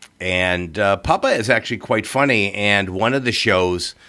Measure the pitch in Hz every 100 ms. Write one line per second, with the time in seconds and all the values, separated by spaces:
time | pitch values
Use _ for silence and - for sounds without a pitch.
0 | - - 92 90 92 90 87 80 101 98
1 | - 185 269 151 110 113 - 117 - 113
2 | 110 131 143 117 101 98 104 101 95 92
3 | 113 135 123 110 113 92 90 90 - -